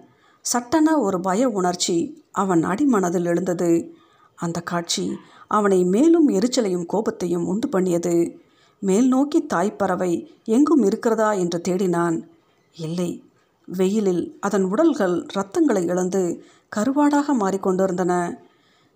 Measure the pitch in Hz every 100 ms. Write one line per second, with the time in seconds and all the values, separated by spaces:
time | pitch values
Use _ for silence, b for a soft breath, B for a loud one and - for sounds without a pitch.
0 | b b b b - 240 247 320 311 311
1 | 202 185 190 185 262 202 180 180 - 170
2 | 160 - _ - 190 170 175 196 294 220
3 | 185 180 170 175 185 175 175 165 - B
4 | B B B B 170 170 - 175 170 -
5 | 180 196 B B B 208 202 185 180 202
6 | 330 330 285 190 247 254 208 180 170 185
7 | 226 220 180 175 175 196 277 151 185 170
8 | 175 170 170 - b b b b 196 190
9 | 262 262 285 320 - 170 196 - 190 180
10 | 185 170 - B - 226 302 302 196 220
11 | 240 220 214 208 175 175 180 185 185 170
12 | 170 165 - b b b b - 160 175
13 | 175 - - _ _ _ - 180 190 220
14 | 196 175 151 - 196 202 185 214 330 254
15 | 190 170 - 196 190 - 302 202 175 180
16 | 185 190 175 - B B B 214 226 277
17 | 294 285 285 262 190 196 196 185 190 180
18 | 180 180 175 - b b b b b